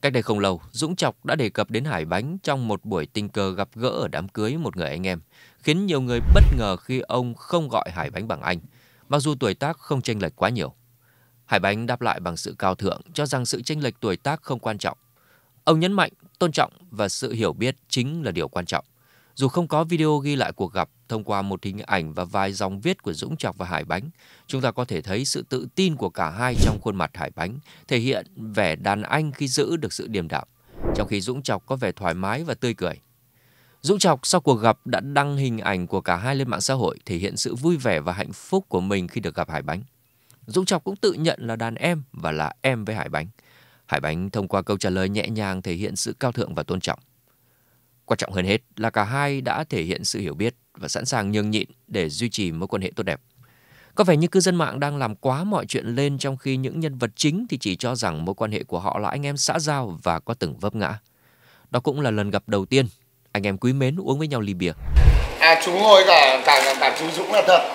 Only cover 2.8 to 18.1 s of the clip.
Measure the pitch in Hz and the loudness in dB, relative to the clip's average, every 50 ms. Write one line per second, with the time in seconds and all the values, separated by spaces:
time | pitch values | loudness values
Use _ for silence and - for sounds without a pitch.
2.8 | _ 107 101 87 76 - _ 107 104 101 - 107 98 95 92 90 98 - - 110 | _ -4 -4 -4 -4 -4 _ -6 -6 -4 -4 -2 -2 -2 -2 -4 -6 -6 -6 -4
3.8 | 117 127 - - 123 131 - 73 87 95 _ - 107 110 135 165 165 113 - 90 | -4 -2 -2 -2 -4 -4 -4 -6 -8 -6 _ -4 -2 -2 -2 -2 -4 -6 -4 -4
4.8 | 85 71 71 82 92 95 90 85 - _ _ - - - _ _ - - 151 180 | -6 -6 -4 -4 -4 -4 -4 -6 -8 _ _ -20 -20 -20 _ _ -2 0 0 0
5.8 | 202 196 165 139 131 123 123 117 113 - - - - - 143 127 113 101 95 90 | 0 0 0 -2 -2 -2 -2 -2 4 6 8 10 10 8 6 4 2 0 -2 -2
6.8 | - - 127 131 - - - 127 127 120 117 - - - - 170 160 135 117 110 | -4 -4 -4 -4 -2 -2 -2 -2 -2 -2 -6 -10 -8 -2 -2 -2 0 0 -2 -2
7.8 | - - 87 85 78 73 - 85 104 113 95 71 - - 90 82 - - _ _ | -2 -2 -6 -6 -6 -6 -6 -6 -6 -6 -6 -4 -2 -4 -4 -4 -6 -14 _ _
8.8 | _ _ _ _ _ _ 139 147 131 156 147 131 135 107 92 - 139 147 165 - | _ _ _ _ _ _ -2 0 0 0 -2 0 0 -2 -2 0 -4 -4 -4 -6
9.8 | - - 151 131 117 - 117 104 95 80 - _ - 101 120 113 85 65 - _ | -4 -4 -4 -2 -2 -2 -2 -2 -2 -4 -2 _ 0 0 0 0 -4 -6 -6 _
10.8 | _ _ _ _ _ _ _ _ _ _ _ _ _ _ - 101 90 98 101 107 | _ _ _ _ _ _ _ _ _ _ _ _ _ _ 0 2 2 2 0 0
11.8 | 117 120 127 120 120 113 - - 90 90 85 82 - - - - - 95 92 - | -2 -4 -4 -2 0 -2 -2 -2 -4 -6 -6 -6 -8 -10 -10 -2 -2 -2 -2 0
12.8 | 101 95 - - - - - - 147 131 139 131 123 - - - 127 - 156 151 | 0 -2 -2 -2 -8 -12 -4 -4 -2 -2 0 -2 -2 -2 -4 -6 -4 -4 -4 -2
13.8 | 143 127 104 _ - 110 92 87 _ 139 147 160 _ - 135 117 - 117 110 101 | -2 -4 -4 _ -2 -2 -2 -2 _ -4 -4 -4 _ -6 -6 -4 -4 -6 -6 -4
14.8 | - 92 - _ _ _ _ _ _ _ _ _ _ _ _ _ _ - 160 160 | -4 -6 -6 _ _ _ _ _ _ _ _ _ _ _ _ _ _ 2 4 4
15.8 | 165 185 202 202 175 - - _ - - _ _ 180 170 151 - 143 - _ _ | 2 0 2 0 0 0 -2 _ -20 -20 _ _ -2 0 2 0 0 0 _ _
16.8 | - - - 101 107 98 - - - 117 113 113 110 90 71 - 110 127 135 _ | -20 -18 -4 -4 -2 -2 -2 -4 -6 -6 -2 0 0 0 0 0 -2 -2 -2 _
17.8 | _ _ - 131 120 135 | _ _ -2 -2 -2 -2